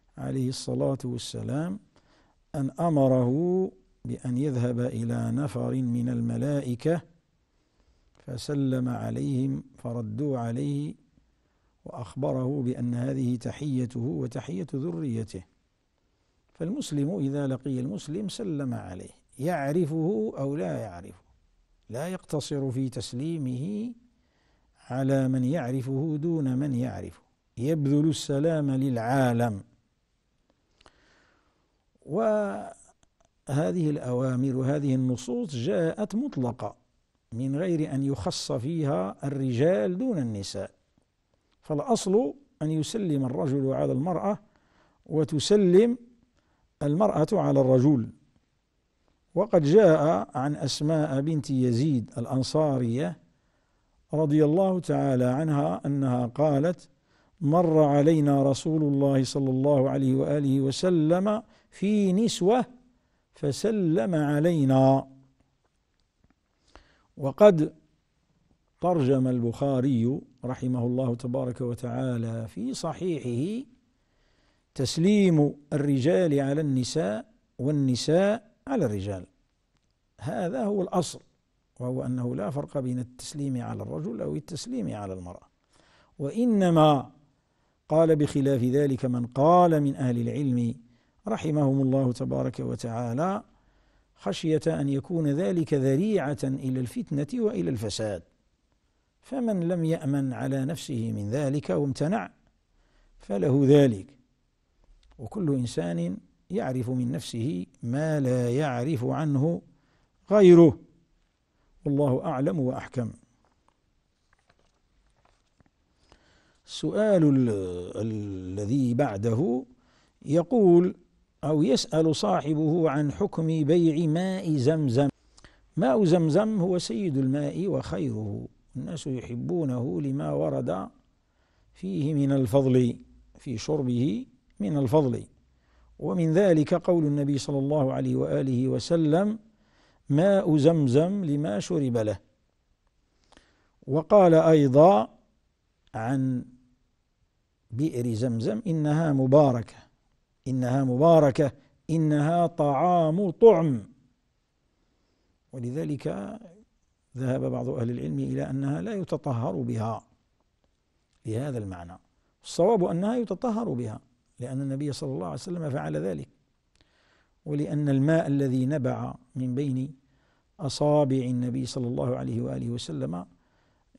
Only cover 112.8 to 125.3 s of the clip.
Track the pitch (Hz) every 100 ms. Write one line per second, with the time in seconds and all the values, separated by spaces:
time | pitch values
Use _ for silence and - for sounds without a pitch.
112.8 | - 127 110 - _ _ _ _ _ _
113.8 | _ _ _ _ _ _ _ _ _ _
114.8 | _ _ _ _ _ _ _ _ _ _
115.8 | _ _ _ - _ _ _ _ - -
116.8 | 156 196 214 190 151 135 120 104 92 87
117.8 | 90 - 110 107 104 95 92 98 104 139
118.8 | 127 120 139 101 117 113 196 254 - _
119.8 | _ _ _ _ - 160 170 247 190 175
120.8 | 180 - _ _ _ - 139 156 190 254
121.8 | - 156 160 147 208 180 139 151 156 170
122.8 | 160 139 147 - 202 - 160 160 143 175
123.8 | 165 151 165 151 190 190 185 151 123 160
124.8 | 143 117 143 - _